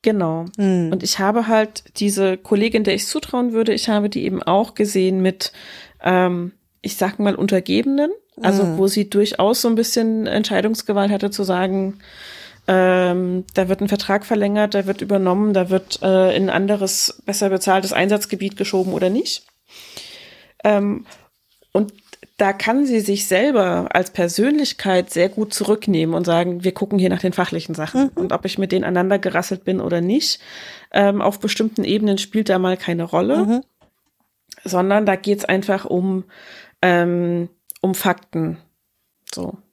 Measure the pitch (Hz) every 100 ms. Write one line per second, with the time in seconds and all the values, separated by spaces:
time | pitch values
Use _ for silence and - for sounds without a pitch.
0 | 220 214 165 160 175 208 196 180 165 190
1 | - - 196 226 220 220 214 - _ -
2 | 202 196 190 185 - 202 226 226 202 190
3 | - 302 - 254 247 226 226 208 - 208
4 | 202 - 196 185 - 190 226 - 208 196
5 | 185 190 185 185 - - - - - _
6 | - 185 185 175 175 _ _ _ 202 -
7 | 190 202 202 - 196 190 185 196 269 277
8 | 302 440 _ - 226 196 185 160 196 208
9 | 202 202 208 - 202 254 233 226 233 240
10 | 226 220 220 214 214 196 214 220 - 202
11 | 202 202 202 202 190 180 185 190 190 196
12 | - - - - - - - 185 185 185
13 | 180 180 180 185 - - 185 190 202 202
14 | - 202 202 214 202 208 208 202 190 196
15 | 196 202 185 185 214 190 180 190 190 -
16 | 190 185 185 - 190 - 196 208 190 -
17 | - - - 202 196 190 196 190 196 -
18 | 196 208 202 185 190 196 196 190 185 180
19 | 185 220 - - _ _ _ - - -
20 | - - - - _ _ 208 208 202 202
21 | - - _ _ _ _ _ - 208 -
22 | _ - - - 202 196 220 254 277 233
23 | 202 202 - 185 277 247 185 175 180 -
24 | 180 - 175 175 247 302 277 - 196 185
25 | 185 - 185 202 208 - 202 214 214 170
26 | 160 165 175 165 175 175 185 - 196 202
27 | 180 180 185 180 175 165 - 160 156 262
28 | 269 - 359 - 185 - 190 190 185 180
29 | 190 202 190 170 180 185 - 185 - 170
30 | 175 262 - - - - - - - -
31 | 202 202 - 202 208 - 220 220 - 208
32 | 208 196 - 220 214 185 185 185 - 170
33 | 170 170 202 294 214 240 - _ _ _
34 | _ _ _ _ _ - - 180 190 202
35 | 208 190 202 202 - 190 196 196 - 180
36 | 185 190 - - - - - _ 180 175
37 | 175 175 175 175 175 _ _ - 190 185
38 | 196 180 _ 165 160 160 _ _ _ _
39 | _ _ - - 180 196 _